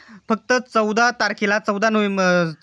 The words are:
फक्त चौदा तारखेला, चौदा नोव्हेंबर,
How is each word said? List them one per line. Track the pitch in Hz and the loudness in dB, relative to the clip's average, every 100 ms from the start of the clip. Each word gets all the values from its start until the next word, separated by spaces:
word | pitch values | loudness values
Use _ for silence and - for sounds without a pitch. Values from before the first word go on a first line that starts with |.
| - 208 - | -20 -12 -6
फक्त | 214 - | -4 0
चौदा | 254 247 220 214 214 240 | -2 0 -2 0 2 0
तारखेला, | 240 208 208 208 208 | 0 -4 -2 -2 -2
चौदा | 214 202 220 | -2 -2 0
नोव्हेंबर, | 214 202 196 185 180 165 156 | 0 0 0 2 2 0 -2